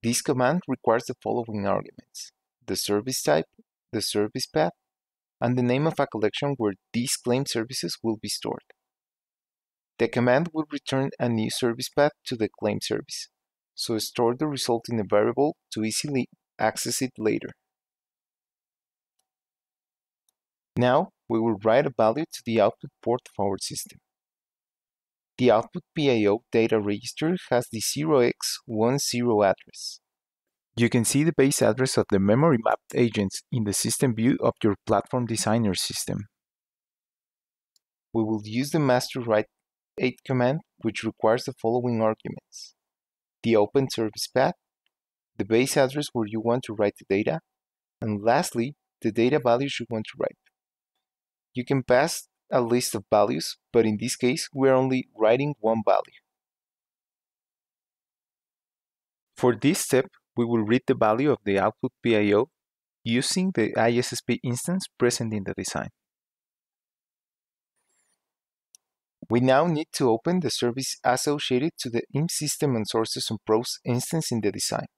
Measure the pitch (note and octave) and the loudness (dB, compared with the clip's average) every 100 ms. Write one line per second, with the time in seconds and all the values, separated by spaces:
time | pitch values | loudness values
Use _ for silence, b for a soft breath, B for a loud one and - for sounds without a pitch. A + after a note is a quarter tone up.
0 | A#2 A#2 - C3 B2+ E3+ - B2+ - A#2 | -2 -2 -2 2 2 2 -2 -4 2 0
1 | - B2+ A2 A2+ A#2 G#2+ G2 G2 G2 - | 0 -10 -4 -4 -4 -4 -2 -2 -4 -18
2 | _ - - _ _ _ - F#2+ - G#2 | _ -20 -20 _ _ _ -8 -6 0 -2
3 | B2+ C3 - D3+ E3 _ _ _ _ A2+ | -2 -6 0 0 0 _ _ _ _ -6
4 | - G#2 G#2 C3 - D#3 E3+ - _ _ | -4 -2 -2 -4 -4 -2 -2 -4 _ _
5 | _ _ _ _ A#2+ B2+ B2 B2+ D#3 E3 | _ _ _ _ -2 0 0 0 0 -2
6 | C#3 A2 G#2 - C#3+ C#3 G#2+ F#2+ _ A#2 | -4 -2 -2 -2 -4 -2 -4 -4 _ -6
7 | A#2+ - - B2 C#3+ B2 A2+ C3 - - | -4 -4 -2 -2 0 -4 -6 -6 -8 -6
8 | A2+ A2 G#2 - - - _ _ _ _ | -4 -4 -6 -8 -6 -8 _ _ _ _
9 | _ _ _ _ _ _ _ _ _ _ | _ _ _ _ _ _ _ _ _ _
10 | A#2 B2 A#2+ B2+ E3+ D#3 D#3 C#3+ - C3+ | 0 2 2 2 0 -6 -6 -8 -4 -2
11 | C#3 - B2 A2+ A2+ - B2 A#2 B2+ - | -2 -4 -2 -2 -2 -2 -2 -4 -6 0
12 | D3 - - A#2+ G#2+ _ G#2+ G#2+ - A2 | 0 -2 -12 -4 -4 _ -4 -4 -4 -6
13 | - - - _ _ _ _ - - A2 | -6 -14 -14 _ _ _ _ -12 -4 -4
14 | - - A#2 B2+ D#3 C#3 - A#2 - A#2+ | -4 0 0 0 -4 -4 -2 -4 -2 -4
15 | F#2+ G#2 A2 A#2+ C#3+ - _ - A2 - | 0 2 2 0 -2 -2 _ -6 -4 -4
16 | D3 C3+ B2 _ _ - A2 - A#2 - | -4 -4 -4 _ _ -4 -4 -2 -6 -4
17 | B2+ - G#2+ A2 - - _ _ _ _ | -6 -2 -2 -2 -6 -18 _ _ _ _
18 | _ _ _ _ _ _ _ _ _ _ | _ _ _ _ _ _ _ _ _ _
19 | _ _ _ _ _ _ _ _ _ _ | _ _ _ _ _ _ _ _ _ _
20 | _ _ _ _ _ _ _ - B2 C3+ | _ _ _ _ _ _ _ 0 2 2
21 | F#3+ _ _ A2+ A2+ G#2 A2 A#2+ D#3 B2 | 0 _ _ -2 0 0 4 4 2 2
22 | A2 A#2 E3 - - A2+ G#2 - C#3+ _ | 2 2 -6 -8 -2 2 2 2 -18 _
23 | - B2 - - G2+ F#2+ - - - - | -4 -4 -4 -4 -4 -4 -8 -10 -14 -18
24 | _ _ _ _ _ _ _ _ _ _ | _ _ _ _ _ _ _ _ _ _
25 | _ _ _ - B2 A2 A2+ F3 _ - | _ _ _ 2 6 6 2 -10 _ 0
26 | C#3+ A#2 G#2 G#2+ _ A#2 A2+ A2 G2+ G#2 | 2 4 4 2 _ 2 2 2 0 -4
27 | B2 - D#3 F3+ - B2 A#2+ A2+ - - | -8 -6 -4 -4 0 -2 -2 -6 -6 -4
28 | D#3 D3 A#2+ - - - - A2 A2+ C#3 | 0 2 2 0 -6 -8 -8 -2 0 0
29 | - B2 A#2+ G#2+ G2 F#2+ - - - - | -2 -2 0 4 4 2 -6 -16 -16 -16
30 | _ _ _ _ _ _ _ - A#2 B2 | _ _ _ _ _ _ _ 0 2 2
31 | A2 C3+ D#3 - C3 - A2 A2+ C3 - | 2 2 2 4 2 4 2 2 0 0
32 | G#2 G2+ G2 A2 E3 B2 A2+ A2 _ - | 2 2 4 4 4 4 2 -2 _ 0
33 | A#2+ - G2+ - _ B2+ G#2 G2 A2+ - | 0 2 -4 -4 _ -4 -2 -2 -2 0
34 | - A2 A#2 - A#2 - A2 G2 - G#2+ | 0 2 0 2 0 0 0 0 0 0
35 | - B2+ A#2 A2+ - A2+ A2 F2+ - - | 0 -4 -4 -2 0 2 0 -2 -4 -6
36 | - G2 G#2 _ _ _ _ _ _ _ | -6 -8 -8 _ _ _ _ _ _ _
37 | _ _ _ _ _ _ _ _ _ _ | _ _ _ _ _ _ _ _ _ _
38 | _ A2+ A2 A2 G#2 A2 C#3 E3 C#3+ B2+ | _ -2 -2 -2 -4 -6 -2 0 2 2
39 | - C3+ A#2 G#2+ G#2+ _ _ _ _ - | 0 -8 0 0 0 _ _ _ _ -4
40 | C3 - - C3 B2 D3+ - _ A2+ G#2 | -4 -4 -4 0 0 0 -8 _ -6 -4
41 | A2 - A2 A#2+ - C3 A2+ B2 B2 A2+ | -8 -2 0 0 -2 -6 -2 -2 -2 0
42 | A2 A2 - - _ - - _ _ _ | 0 -2 -8 -14 _ -20 -20 _ _ _
43 | _ _ _ _ A#2 A2 G#2 C#3 C3+ - | _ _ _ _ 2 4 4 2 0 -2
44 | A2 - - B2+ C#3+ - _ _ _ _ | -4 -4 -4 0 0 0 _ _ _ _
45 | _ _ _ - G#2 A2+ C3+ D3+ C3 C#3+ | _ _ _ -10 0 2 2 2 2 0
46 | C#3+ A#2+ G#2+ A2 A2+ A#2+ - G#2 G#2 - | -6 -4 -4 -2 -2 -2 -4 0 -2 -2
47 | - G2 A2 - _ _ _ _ _ _ | -2 0 0 -4 _ _ _ _ _ _
48 | A2+ G#2 G#2+ C3 F3+ B2 A#2+ D3 _ _ | -4 -2 2 2 0 -2 -4 -6 _ _
49 | A2+ G#2+ A#2+ D3 B2 A#2+ C#3 - A#2+ A2+ | -4 2 2 2 2 2 0 -6 -6 -8
50 | A2 - - - _ _ _ _ _ _ | -8 -6 -6 -6 _ _ _ _ _ _
51 | _ _ _ _ _ - B2 C#3 B2 B2 | _ _ _ _ _ -10 -2 -2 4 4
52 | D#3+ - - _ _ C3+ A#2 B2 - A2 | 4 -2 -12 _ _ 0 2 2 0 -6
53 | - G#2+ G#2 C#3+ - - _ A#2+ A2 G#2 | 2 4 4 0 -6 -12 _ 2 4 0
54 | A#2 - B2 C#3+ - C#3 C3+ C3 C3 C3 | -4 0 0 0 -6 0 4 4 2 0
55 | - - G#2+ A#2+ D3 D3 A2 A2+ G#2 G2 | -4 0 2 4 0 -2 0 0 2 0
56 | G1+ _ _ _ _ _ _ _ _ _ | -2 _ _ _ _ _ _ _ _ _
57 | _ _ _ _ _ _ _ _ _ _ | _ _ _ _ _ _ _ _ _ _
58 | _ _ _ _ _ _ _ _ _ _ | _ _ _ _ _ _ _ _ _ _
59 | _ _ _ - B2+ A2 C3 F#3 - B2+ | _ _ _ 0 0 2 0 0 2 2
60 | - _ _ - A#2 A#2 G#2+ A#2+ - B2 | 0 _ _ -4 0 0 2 0 2 2
61 | A2 A2+ D3 A#2+ G#2 G2 G2 - C3 _ | 2 2 2 0 0 0 0 -2 -10 _
62 | A#2+ A2 G#2 G2+ B2+ _ _ _ _ _ | 0 2 4 2 2 _ _ _ _ _
63 | A#2 A#2 - - F#3 F3+ G#2+ - A2+ A#2+ | -2 0 0 -2 -2 0 0 2 2 2
64 | B2 A#2+ - A#2 C3 A#2+ - F#3 - _ | -2 -6 -4 -4 -2 -4 -4 -6 -6 _
65 | A#2+ - A2+ G#2+ F#2+ F#2+ F#2+ - - _ | 0 0 -4 -6 -6 -8 -6 -6 -8 _
66 | _ _ _ _ _ _ _ _ _ _ | _ _ _ _ _ _ _ _ _ _
67 | _ _ _ _ _ _ _ _ _ _ | _ _ _ _ _ _ _ _ _ _
68 | _ _ _ _ _ _ _ _ _ _ | _ _ _ _ _ _ _ _ _ _
69 | _ _ - A#2 B2+ C3 E3+ D3+ D#3+ - | _ _ 0 2 4 4 4 0 -4 0
70 | C3 A2+ - F3+ C#3+ - A#2+ B2 C3 - | 2 2 0 0 -2 -2 -2 -2 -8 -4
71 | C3 B2+ - D3 - B2 D#3 - C3+ A2+ | 0 0 0 -2 0 0 0 -6 -6 -6
72 | - C3+ E3+ - D3+ - D3 A#2+ G#2+ A2+ | -4 -4 -4 -4 -6 -2 -2 -2 -2 -2
73 | A2 - - G#2+ - A2 B2 - - A#2+ | -2 -4 -6 -8 2 2 2 -8 -4 -2
74 | - E3 D#3 A#2 G#2 F#2+ - - - | -2 -4 -2 -2 -2 -4 -4 -6 -8